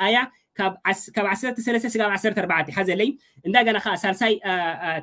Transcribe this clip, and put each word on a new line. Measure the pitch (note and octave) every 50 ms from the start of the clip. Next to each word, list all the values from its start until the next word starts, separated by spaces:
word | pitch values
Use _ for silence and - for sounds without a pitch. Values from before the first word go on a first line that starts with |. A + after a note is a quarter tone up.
آية | F#3+ G#3 A3+ B3 B3+ B3+ - _ _ _ _
ካብ | - G3 F#3+ F#3 -
ዓስ-፣ | - - - - - -
ካብ | - A3 G3+
ዓሰርተ | F#3+ G3 G#3 C4 B3+ A#3+ A#3+
ሰለስተ | A3+ A#3+ A#3 A3+ B3 A#3
ስጋብ | A3+ A3 G#3+ G#3
ዓሰርተ | G3 G3 - G#3+ G3+ G#3
ኣርባዕተ | F3+ F3+ E3 D#3+ D3 D3+
ሓዘለይ። | D3 G3 F#3+ F#3 F3+ F#3+ G#3+ C4+ C#4 - _ _ _ - -
እንደገና | F3 G#3 B3 A3+ A3+ G#3+ G3
ኸዓ | - G#3+ F#3
ሳልሳይ፣ | - - G3 F#3+ - A#3+ A3 G#3+ -
አ፣ | G3+ G3 F#3 F3+ E3+ E3 D#3
አ፣ | - F3 E3 D#3+ D#3